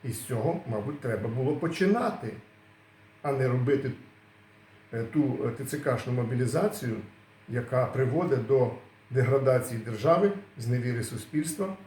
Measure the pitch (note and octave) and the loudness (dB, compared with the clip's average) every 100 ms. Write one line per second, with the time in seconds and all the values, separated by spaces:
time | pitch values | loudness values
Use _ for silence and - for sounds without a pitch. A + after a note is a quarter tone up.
0 | B2+ G#2+ - A#2 C3+ F3 B2 G#2+ A2 D3 | -8 -8 -6 -2 0 -2 -4 -4 -4 -6
1 | B2 G#2+ A2+ A#2 C3 D3+ E3 - F#3 A3+ | -4 -2 -2 -2 -2 0 -2 2 2 4
2 | A#3+ - A2+ G#2 - - - _ _ _ | 0 -4 -8 -10 -18 -20 -20 _ _ _
3 | - - D3 C#3 C3 B2+ B2 C#3 D3 - | -20 -8 -4 0 2 2 4 2 0 -8
4 | - - _ _ - - - - - A#2 | -16 -20 _ _ -20 -20 -20 -20 -8 -6
5 | A#2 D3+ D3 A2+ A#2+ A#2 - - - B2 | -2 0 2 0 -2 -4 -6 -2 0 0
6 | - B2 A2+ B2 B2 D3+ G#3 - B2+ A2 | 0 -2 0 0 2 2 0 -2 -4 -6
7 | - - _ _ - A#2+ A#2 B2+ B2+ - | -8 -20 _ _ -6 -6 0 0 2 2
8 | C3 D3 F3+ B2+ A2 C3+ A#2 - - - | 2 2 2 0 4 4 4 0 -16 -20
9 | - B2 A#2+ C3+ C3+ B2+ - A2+ G#2+ G#2+ | -4 2 4 4 4 2 0 -6 -6 -2
10 | D3+ F3 G3+ G3+ - - A2+ B2 A#2+ A#2+ | 4 4 4 0 -10 -8 -2 0 0 -2
11 | A#2 A#2 - D3+ D#3 - F#3+ F#3+ | -4 -8 -4 -2 -2 -4 -6 -6